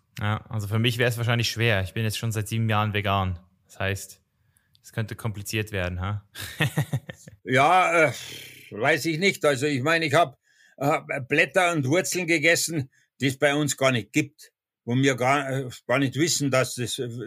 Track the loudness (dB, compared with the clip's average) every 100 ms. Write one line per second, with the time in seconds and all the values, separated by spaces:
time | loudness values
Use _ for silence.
0 | _ -6 -2 -2 -4 -6 -2 0 2 2
1 | 2 2 0 0 0 0 2 2 0 -4
2 | -4 -4 -4 -4 -4 -2 0 0 0 0
3 | 0 0 0 -4 -12 _ _ -6 -4 -4
4 | -8 -20 _ _ _ _ _ _ -12 -8
5 | -8 -8 -8 -8 -6 -6 -4 -4 -4 -4
6 | -4 -6 -10 -16 -10 -4 -2 -2 -2 -4
7 | -8 -18 -20 -14 0 2 6 4 4 4
8 | 4 2 -10 -14 -16 -20 -14 -2 0 2
9 | 0 0 0 2 2 2 0 0 2 0
10 | 4 4 2 -2 _ _ _ -4 0 0
11 | -2 -8 0 0 2 2 2 2 2 0
12 | 0 -2 0 2 4 2 0 -4 -8 _
13 | _ -4 -4 0 2 2 0 2 2 2
14 | 0 -2 -2 _ -20 _ _ _ -4 2
15 | 2 2 2 2 0 -4 -6 -8 -2 0
16 | 0 0 0 0 0 2 0 -4 -6 -6
17 | -8 -8